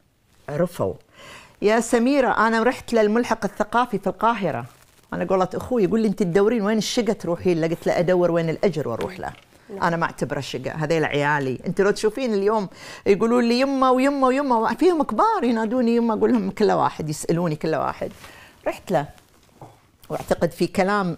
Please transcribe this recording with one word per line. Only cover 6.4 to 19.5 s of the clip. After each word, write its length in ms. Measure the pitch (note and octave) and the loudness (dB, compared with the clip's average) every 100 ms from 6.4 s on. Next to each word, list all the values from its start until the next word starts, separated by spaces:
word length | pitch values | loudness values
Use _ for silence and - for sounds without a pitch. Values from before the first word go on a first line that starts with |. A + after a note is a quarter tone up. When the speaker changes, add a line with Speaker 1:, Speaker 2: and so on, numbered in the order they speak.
| G3+ A#3+ | 4 2
Speaker 1:
وين 160 | G3+ A3 | 0 0
الشقة 360 | - - A3 | -2 -2 -2
تروحين 480 | G3+ E3+ E3+ F#3 E3+ | -2 -2 -2 0 0
له؟" 60 | D#3+ | 0
قلت 200 | E3+ F#3+ | -2 0
له، 120 | F3 | 0
"أدور 320 | F3 F3+ F3 | 2 2 2
وين 180 | E3+ E3 | 2 -2
الأجر 380 | D#3 G#3 D3+ A#2+ | 0 -2 -2 -4
وأروح 320 | A2 F2 - | -4 -6 -8
له." 140 | C2+ - - - - | -12 -12 -20 -20 -14
Speaker 2:
نعم. 140 | G3 | -4
Speaker 1:
أنا 140 | F3+ E3+ | -2 0
ما 80 | E3 | -2
أعتبره 340 | - E3+ D3 | -4 -6 -6
شقة، 320 | C3 B2+ C3 | -6 -8 -8
هذيل 340 | D#3 D3+ E3 D3 | -4 -2 0 0
عيالي. 540 | C#3+ C#3+ D3+ C3 A#2+ - | 0 0 0 -2 -4 -4
أنت 140 | E3+ | 0
لو 100 | G3 | 0
تشوفين 420 | G3+ G#3+ A#3+ C4 | 2 -2 -2 -2
اليوم 340 | G3+ G3 A3 F#3 - - - - | 0 0 0 -2 -10 -20 -4 0
يقولون 380 | G3 A3+ A#3+ | 2 2 2
لي 160 | A#3 A#3+ | 2 2
"يمه" 320 | C4+ C4+ C4 | 0 2 2
ويمه 360 | B3+ C#4 C#4+ C4 | 4 2 2 2
ويمه، 460 | C4 C#4+ A3+ A3+ | 2 2 0 0
فيهم 300 | A3+ E4+ E4 | 2 2 2
كبار 400 | C#4 A3 G#4+ G#4+ | 0 0 2 2
ينادوني 520 | B3 A3+ A3 B3+ A#3 A#3 | 0 0 0 0 2 2
يمه، 180 | A#3 | 2
أقول 180 | G#3+ G#3+ | 2 2
لهم 200 | A#3+ F#3+ | 2 0
كل 200 | - G3 | 0 2
واحد، 380 | F3 C3 - D#3 | 4 2 -2 -6
يسألوني 460 | D#3 - E3 F3 D3+ | -6 -2 0 0 -2
كل 200 | D#3+ C#3+ | -2 -2
واحد. 360 | C3+ - F#3 - - - - - C#4+ | -2 -4 -8 -10 -20 -20 -20 -10 -8
رحت 240 | - - | -8 -2
له، 140 | E3 D3 - - _ _ | -2 -2 -10 -20 _ _